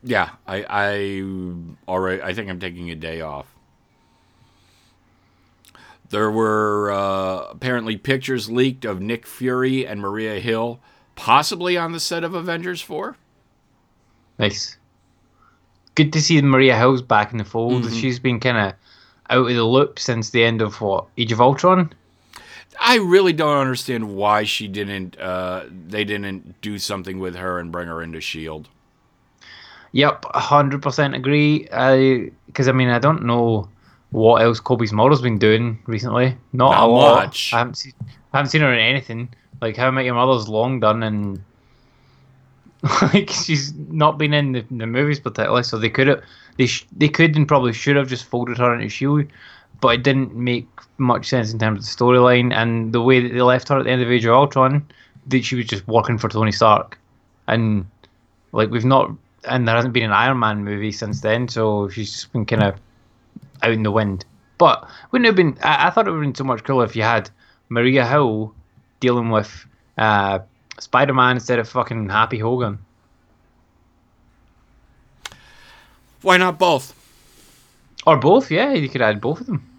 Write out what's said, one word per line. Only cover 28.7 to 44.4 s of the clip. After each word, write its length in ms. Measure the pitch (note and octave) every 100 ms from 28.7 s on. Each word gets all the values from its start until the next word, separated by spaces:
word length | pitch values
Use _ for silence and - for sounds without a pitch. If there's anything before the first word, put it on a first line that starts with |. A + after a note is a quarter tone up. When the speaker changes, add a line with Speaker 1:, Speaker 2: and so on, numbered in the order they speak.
| _ _ _ _ _ _ _ - - - - -
Speaker 2:
Yep, 340 | A#2+ C#3+ - -
a 60 | C3+
hundred 420 | - D3 C#3 C#3
percent 320 | C#3+ C3+ C#3+ C3
agree. 520 | C3 D3 D3 D3+ -
I, 600 | - C3 C3 C3+ B2+ G2+ _ _
'cause, 140 | - C3
I 40 |
mean, 180 | C3 B2+
I 80 | A#2+
don't 260 | C3+ D#3+ A#2+
know 420 | A#2+ A#2 A2 G2 _ _ _ _
what 300 | - A2 A2+
else 180 | A#2 A2+
Kobe 260 | - B2 A2
Smulders 360 | G#2 B2 D3
been 160 | B2 G#2+
doing 400 | G#2+ A2 A#2+ A2 -
recently. 520 | A2+ A#2+ A2+ B2+ B2 _
Not 180 | B2+ C3
Speaker 1:
Not 120 | C3
Speaker 2:
a 20 | A#2
lot. 340 | A#2+ A#2+ A#2+ -
Speaker 1:
much. 280 | - -
Speaker 2:
I 40 | A#2
haven't 160 | A#2+ -
seen, 180 | C3+ _ - - _
I 40 | C3+
haven't 120 | C#3
seen 100 | D#3
her 100 | D3
in 60 | A#2+
anything. 500 | A2+ C3+ B2+ A2+ B2+ - _ -
Like, 140 | A#2 G#2
How 120 | C3
I 40 |
Met 140 | C3 B2+
Your 80 | A#2+
Mother's 320 | B2+ B2+ G#2+
long 320 | G#2+ A#2+ C3
done, 240 | A2 A2
and 380 | A2+ G#2+ G2+ G2 G2+ _ _ _ _ _ _ _ _ _ _ _ _ _
<laughs> 200 | C#3 - E3
like, 160 | G#3 G3
she's 440 | - - D#3 C#3 D3+
not 420 | D3 D#3+ D3+ D3+
been 160 | D3+
in 180 | D3